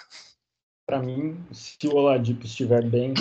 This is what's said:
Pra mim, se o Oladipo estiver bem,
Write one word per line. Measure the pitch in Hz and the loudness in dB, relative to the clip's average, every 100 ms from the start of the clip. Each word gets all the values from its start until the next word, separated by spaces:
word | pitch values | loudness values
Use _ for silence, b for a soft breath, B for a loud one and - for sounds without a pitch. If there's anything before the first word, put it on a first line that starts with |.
| - B B B _ _ _ _ - | -18 B B B _ _ _ _ -6
Pra | 135 | -4
mim, | 127 131 156 165 175 | -4 -4 -6 -8 -14
se | 120 - - 147 | -18 -18 -6 0
o | |
Oladipo | 143 143 127 117 117 113 | 4 4 4 2 -2 -6
estiver | - 120 120 | -4 2 2
bem, | 117 120 131 135 | 2 0 0 -2